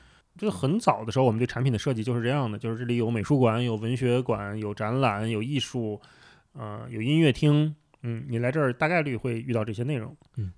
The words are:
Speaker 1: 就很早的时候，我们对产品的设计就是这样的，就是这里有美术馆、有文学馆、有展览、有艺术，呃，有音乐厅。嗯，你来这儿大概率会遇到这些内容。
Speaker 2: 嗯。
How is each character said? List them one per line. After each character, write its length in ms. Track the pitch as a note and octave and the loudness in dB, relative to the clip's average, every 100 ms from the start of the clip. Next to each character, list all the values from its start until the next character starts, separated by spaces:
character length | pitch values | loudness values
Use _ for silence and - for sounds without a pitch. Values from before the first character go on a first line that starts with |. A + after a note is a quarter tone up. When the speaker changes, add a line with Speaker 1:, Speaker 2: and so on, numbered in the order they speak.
| - _ _ - | -20 _ _ -6
Speaker 1:
就 120 | G#3 | -4
很 300 | F#3+ - G3+ | 0 0 2
早 240 | G3+ A2 A2+ | 2 0 0
的 60 | |
时 80 | C3 | 2
候， 60 | C3 | 4
我 60 | |
们 60 | A2 | 4
对 80 | B2 | 0
产 180 | A#2+ | 0
品 80 | C3+ | 0
的 60 | A2 | 0
设 160 | - | 0
计 100 | A#2 | -2
就 120 | A2 A#2+ | -2 -2
是 80 | |
这 60 | A#2 | 0
样 200 | C#3+ B2 | 0 -2
的， 60 | G#2 | -4
就 140 | A#2 | -6
是 60 | A2+ | -6
这 80 | B2 | -2
里 100 | A#2+ | 0
有 160 | A2+ | 2
美 100 | A#2 | 0
术 160 | G2 D3 | 2 4
馆、 260 | A#2+ A2 | 4 4
有 120 | B2 A2 | 0 -2
文 200 | A2+ B2 | -2 0
学 260 | B2+ B2 | 2 2
馆、 360 | B2 G#2+ G2+ G#2+ | 0 -2 -2 -6
有 160 | G#2 | -6
展 260 | G#2 G#2+ B2+ | -4 -2 0
览、 280 | C3 G2+ A2 | 2 0 -2
有 140 | A2 | -2
艺 160 | A#2 C#3+ | -2 -4
术， 420 | - B2+ A2 G#2 - - - - _ | -4 -4 -6 -6 -12 -20 -20 -20 _
呃， 340 | C#3+ A2 G#2+ A#2 | -14 -12 -10 -10
有 120 | A2+ | -4
音 180 | A#2 D#3 | 0 4
乐 120 | D#3+ | 4
厅。 440 | A#2+ D3+ D3 D#3 D3+ _ _ | 6 4 4 2 -2 _ _
嗯， 220 | A#2+ A#2 C3+ | -8 -8 -4
你 120 | A#2 | -2
来 120 | A#2+ | -2
这 80 | D#3 | 0
儿 140 | C#3 | 0
大 140 | B2 D#3 | 0 0
概 140 | F3 | 0
率 140 | C#3+ A2+ | 0 -2
会 240 | B2+ A#2 | -2 -4
遇 120 | B2+ | -2
到 100 | A2+ | -2
这 80 | G#2+ | -2
些 120 | G#2+ | -4
内 140 | A#2+ C#3 | -4 -4
容。 180 | A#2 D3+ _ - | -6 -14 _ -8
Speaker 2:
嗯。 140 | G2 | -8